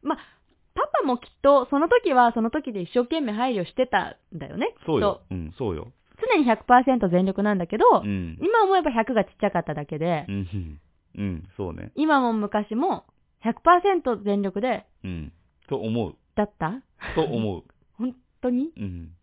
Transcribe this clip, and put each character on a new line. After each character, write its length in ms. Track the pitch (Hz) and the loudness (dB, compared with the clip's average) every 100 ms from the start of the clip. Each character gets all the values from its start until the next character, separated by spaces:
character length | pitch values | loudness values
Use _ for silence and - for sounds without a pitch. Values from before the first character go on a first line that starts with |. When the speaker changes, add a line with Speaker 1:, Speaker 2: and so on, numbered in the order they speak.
Speaker 1:
ま 140 | 277 302 | -4 -6
あ、 20 | - _ _ _ _ | -8 _ _ _ _
パ 80 | - 587 605 | -4 -2 0
パ 60 | 339 | 0
も 120 | 247 | -2
き 100 | - | -4
っ 20 | _ | _
と、 260 | - - 170 | 6 6 4
そ 120 | 277 | 0
の 100 | 330 | 4
時 240 | 480 403 | 2 4
は 200 | 254 240 | 4 4
そ 100 | 233 | 2
の 80 | 226 | -2
時 220 | 302 269 | -4 -6
で 80 | 208 | -8
一 100 | 170 | -4
生 100 | 247 | -2
懸 180 | 240 320 | 0 -2
命 120 | 262 | -4
配 220 | 208 254 | -2 -2
慮 100 | 220 | -2
し 80 | 170 | -4
て 120 | - 254 | -2 0
た 300 | 202 170 - _ | 0 -2 -12 _
ん 40 | 165 | -14
だ 100 | 143 | -12
よ 80 | 160 | -6
ね、 180 | 349 - - | -6 -6 -2
Speaker 2:
そ 120 | 147 | 2
う 20 | |
よ。 200 | 202 - | 2 0
Speaker 1:
き 40 | _ | _
っ 20 | |
と。 60 | |
Speaker 2:
う 40 | 92 | -8
ん、 140 | 80 - | -8 -6
そ 140 | 120 | -6
う 40 | 80 | -6
よ。 160 | 117 _ _ _ | -10 _ _ _
Speaker 1:
常 160 | 440 415 | 0 2
に 60 | |
百 200 | 247 220 | 2 0
パ 140 | - 247 | 6 4
ー 60 | |
セ 100 | 262 | 6
ン 40 | 254 | 2
ト 100 | 196 | 2
全 180 | 175 190 | 2 2
力 180 | 190 | 0
な 100 | 208 | 0
ん 40 | 196 | 0
だ 100 | 175 | -2
け 100 | 220 | 2
ど、 60 | 480 220 | 4 4
Speaker 2:
う 60 | 101 | 2
ん。 300 | 101 85 80 | -4 -4 -6
Speaker 1:
今 240 | 339 453 | 0 2
思 120 | 392 381 | 4 2
え 60 | |
ば 80 | 302 | 2
百 240 | 233 226 | -2 0
が 100 | 226 | 0
ち 40 | 185 | -2
っ 20 | _ | _
ち 80 | - | -2
ゃ 60 | |
か 80 | 175 | -2
っ 40 | |
た 100 | 160 | -4
だ 120 | 147 147 | -8 -8
け 120 | 156 | -4
で、 280 | 160 165 - | -2 -2 -4
Speaker 2:
う 40 | |
ん、 480 | 101 92 101 85 78 _ _ _ - | -6 -6 -8 -10 -14 _ _ _ -8
う 60 | |
ん、 260 | 101 82 95 - | -6 -6 -10 -8
そ 140 | 95 | -8
う 40 | |
ね。 180 | 82 - | -8 -12
Speaker 1:
今 260 | - 311 285 | -2 2 2
も 120 | 247 | 2
昔 420 | 220 208 214 208 | 0 -2 -4 -2
も 300 | 220 349 180 _ _ _ _ | -2 -2 -2 _ _ _ _
百 240 | 226 240 | -6 0
パ 140 | - 359 | 4 6
ー 60 | |
セ 120 | 392 | 4
ン 80 | 370 | 2
ト 140 | 262 214 | 0 -4
全 260 | 208 202 | -2 -2
力 180 | 196 196 | -2 -4
で、 240 | 247 220 - _ | -2 -4 -6 _
Speaker 2:
う 40 | 95 | -10
ん。 240 | 87 73 - _ _ _ | -8 -10 -14 _ _ _
と 80 | 139 | -6
思 320 | 107 117 104 | -2 -2 -2
う。 80 | - _ | -8 _
Speaker 1:
だ 80 | - | -4
っ 60 | 208 _ | -4 _
た？ 240 | 160 240 _ _ - | -6 -6 _ _ -6
Speaker 2:
と 80 | - | -2
思 360 | 156 117 110 87 | 0 0 -4 -6
う。 40 | - _ | -12 _
Speaker 1:
<laughs> 120 | _ _ | _ _
本 200 | 247 247 _ _ | -8 -8 _ _
当 100 | 254 | -2
に？ 220 | 247 294 - | -2 -2 -6
Speaker 2:
う 40 | |
ん。 320 | 101 87 85 85 | -10 -10 -14 -18